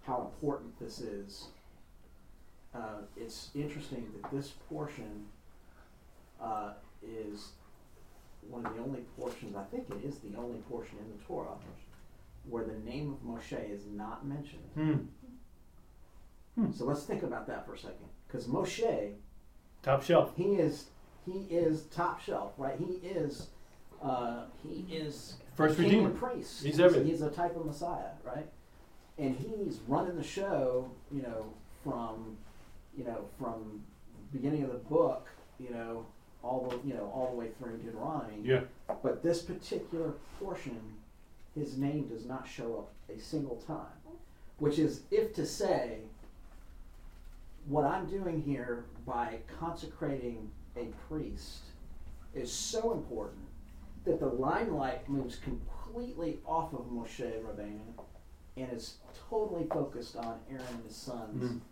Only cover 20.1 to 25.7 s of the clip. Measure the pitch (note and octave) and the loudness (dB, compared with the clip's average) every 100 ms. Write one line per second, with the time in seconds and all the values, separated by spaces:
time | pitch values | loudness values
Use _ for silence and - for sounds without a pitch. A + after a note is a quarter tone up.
20.1 | E3 - - F#3+ G3 D3+ C#3 - - - | 10 10 6 6 8 6 4 -8 -18 -20
21.1 | - - F#3+ G3 E3+ E3 D3+ - - E3+ | -12 -6 -4 2 6 6 4 0 2 2
22.1 | - - F3 G2+ - C3+ - F3 F3+ F3 | 2 -2 -2 -2 -2 -2 0 -2 -2 -2
23.1 | F#3 C#3+ - - - - - - - C#3 | 0 0 0 -10 -12 -18 -18 -18 -6 0
24.1 | B2+ A#2 A#2+ A#2+ - D3 - F3+ D#3+ D#3 | 2 0 -2 -6 -10 -8 -6 -4 -2 -4
25.1 | C3+ - - - - D#3 | -6 -10 -12 -12 6 8